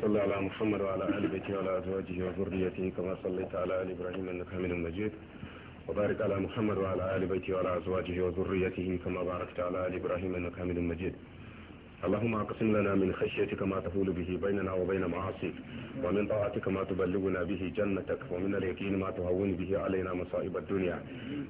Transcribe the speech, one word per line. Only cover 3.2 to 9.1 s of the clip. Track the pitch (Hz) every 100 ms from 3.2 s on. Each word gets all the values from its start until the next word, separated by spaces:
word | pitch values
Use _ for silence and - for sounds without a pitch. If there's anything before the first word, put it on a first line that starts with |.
صليت | 95 92 92
على | 95 90 92
آل | 92 90
إبراهيم | 90 92 92
إنك | 90 87
حميد | 92 90
مجيد. | 87 82 87 107 - - - - - - - -
وبارك | 98 104 -
على | 107 98
محمد | 92 - 107 95
وعلى | 95 92 92 95
آل | 92
بيته | 92 92
وعلى | 92 92 87
أزواجه | 90 92 87 90
وذريته | 90 85 90 95 92 92 92 90
كما | 92